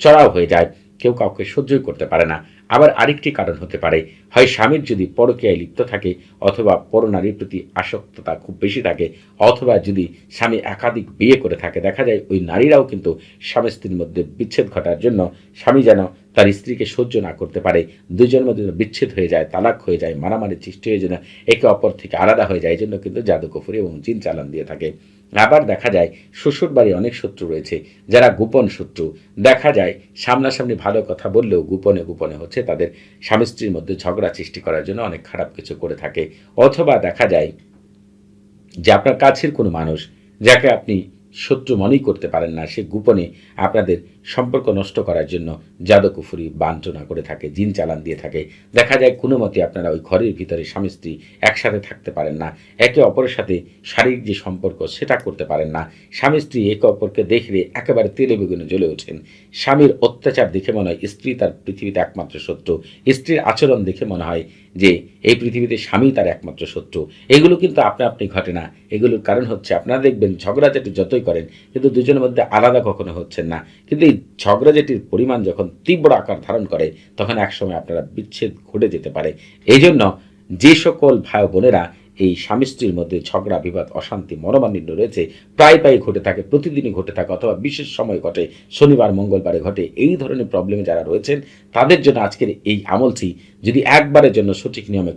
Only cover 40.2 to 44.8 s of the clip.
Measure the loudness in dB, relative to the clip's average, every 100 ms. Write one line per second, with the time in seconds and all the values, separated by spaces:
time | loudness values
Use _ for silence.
40.2 | _ _ 6 6 6 2 0 -4 -4 _
41.2 | _ -16 -4 -4 0 0 2 2 2 -4
42.2 | -4 -4 -4 -6 -8 -10 -8 -2 2 2
43.2 | 0 -10 _ -6 -2 0 0 -2 -6 _
44.2 | -8 -4 -2 -2 -2 -4